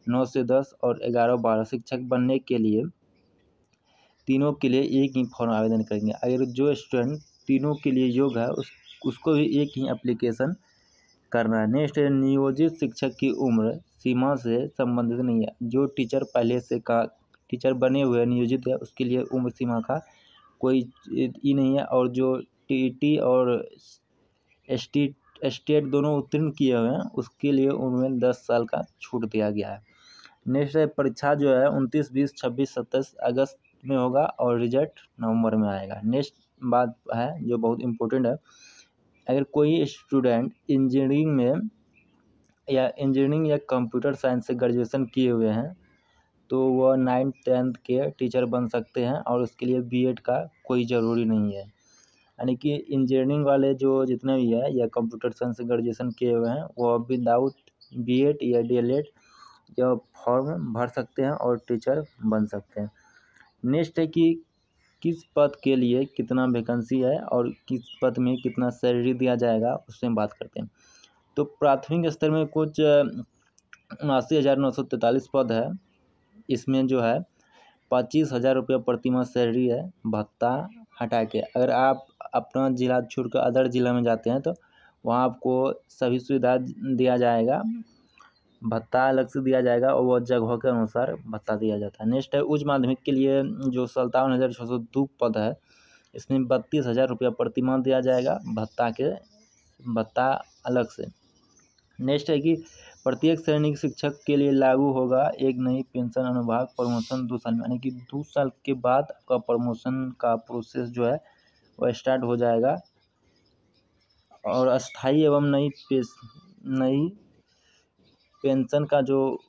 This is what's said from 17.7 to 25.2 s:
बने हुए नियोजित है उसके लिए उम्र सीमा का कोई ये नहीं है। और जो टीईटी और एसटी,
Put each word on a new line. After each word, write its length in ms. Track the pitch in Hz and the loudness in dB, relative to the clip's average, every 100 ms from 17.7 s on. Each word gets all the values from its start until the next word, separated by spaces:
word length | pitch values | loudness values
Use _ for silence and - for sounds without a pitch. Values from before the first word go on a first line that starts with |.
बने 280 | 127 131 135 | 2 2 2
हुए 220 | 135 120 117 | 2 2 2
नियोजित 420 | 123 120 127 127 | 2 0 0 -2
है 60 | 131 | -4
उसके 280 | 123 - | -6 -6
लिए 180 | 123 127 | -2 -2
उम्र 280 | 123 131 123 | -2 -2 -4
सीमा 300 | - 123 117 | -4 -2 -2
का 200 | 113 147 - _ _ _ _ - | -2 -4 -6 _ _ _ _ -2
कोई 200 | 131 131 123 - - | 2 2 0 -8 -8
ये 440 | 120 131 - 139 | -4 -4 -2 0
नहीं 220 | 139 131 135 | 2 2 2
है। 80 | |
और 240 | - 127 127 | 0 0 0
जो 280 | 123 131 131 - _ - | 0 0 0 -4 _ -4
टीईटी 480 | 135 131 127 147 151 | -2 -2 0 0 2
और 500 | 123 127 123 120 - - - - _ _ _ _ _ _ - | 4 4 2 0 -4 -16 -20 -20 _ _ _ _ _ _ -6
एसटी, 460 | 131 - 147 143 143 | -6 -2 0 0 -4